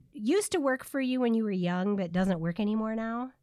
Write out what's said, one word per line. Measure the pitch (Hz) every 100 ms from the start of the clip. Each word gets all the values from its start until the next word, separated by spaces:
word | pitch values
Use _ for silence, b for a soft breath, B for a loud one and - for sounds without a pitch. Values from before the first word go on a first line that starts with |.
| -
used | - 214 370 415
to | 370
work | 277 262
for | - 277
you | 262 254
when | 240
you | 226
were | 220
young | 190 175 180 196 202
but | 175
doesn't | 175 190 170
work | 165 170
anymore | 208 220 220 220
now? | 226 233 254 -